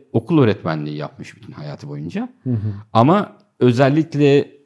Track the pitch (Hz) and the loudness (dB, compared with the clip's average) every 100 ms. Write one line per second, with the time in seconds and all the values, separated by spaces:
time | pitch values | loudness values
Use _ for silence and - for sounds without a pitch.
0 | _ 117 - 165 120 95 85 80 73 76 | _ -6 0 2 2 0 -4 -6 -8 -10
1 | 71 - - - - 76 73 139 143 143 | -12 -14 -20 -20 -20 -18 -16 -16 -16 -14
2 | 160 190 247 _ 131 117 104 101 - 117 | -12 -10 -12 _ -6 -6 -6 -10 0 4
3 | 127 196 - - _ _ 123 117 135 151 | 4 4 0 -12 _ _ 2 4 2 0
4 | 160 143 147 143 - _ | -2 0 2 2 0 _